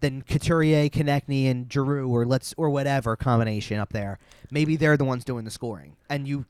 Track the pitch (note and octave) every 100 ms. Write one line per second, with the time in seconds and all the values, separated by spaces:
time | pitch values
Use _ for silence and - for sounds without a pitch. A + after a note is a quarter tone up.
0 | C#3+ C3+ - D3+ - E3 D#3 D3+ D3 -
1 | D3 C#3+ - C#3 C3 B2 B2 C#3+ C3+ C#3+
2 | C3 A#2+ A#2+ C3 - - D#3+ C#3 C#3 C3+
3 | A#2+ A2 C3 A#2 A2 G#2+ - G#2+ G2+ A2
4 | G2+ G2 _ - - D3 D3+ D#3 D3+ D3
5 | C3+ B2 A#2+ B2 A2 - A#2+ F#2+ C#2+ -
6 | - C#3+ C#3 C#3+